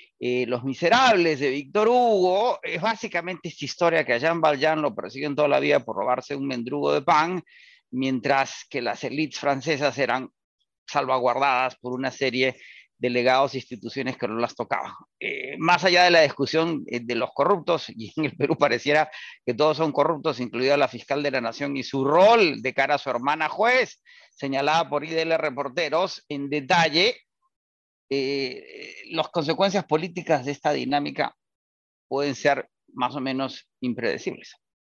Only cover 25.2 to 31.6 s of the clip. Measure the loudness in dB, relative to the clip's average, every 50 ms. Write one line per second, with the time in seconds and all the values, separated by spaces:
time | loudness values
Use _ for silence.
25.2 | 0 0 0 0 0 -2 -4 -4 -8 -6 -4 -4 -2 0 0 0 0 -2 -4 -10
26.2 | -12 _ -8 -8 -6 -4 -4 -4 0 2 4 4 4 4 2 2 2 2 0 -4
27.2 | _ _ _ _ _ _ _ _ _ _ _ _ _ _ _ _ _ _ -4 -2
28.2 | -2 -2 -4 -4 -4 -6 -8 -12 -16 -20 -20 -18 -18 -18 -18 -20 -16 -8 -4 -4
29.2 | -4 -2 -4 -4 -2 -2 0 2 0 2 2 -2 -2 0 -2 -2 -2 -4 -8 -10
30.2 | -2 0 0 0 0 -4 -8 -4 -2 -2 -2 -2 -2 -2 -2 -2 -2 -4 -4 -4
31.2 | -6 -6 -6 _ _ _ _ _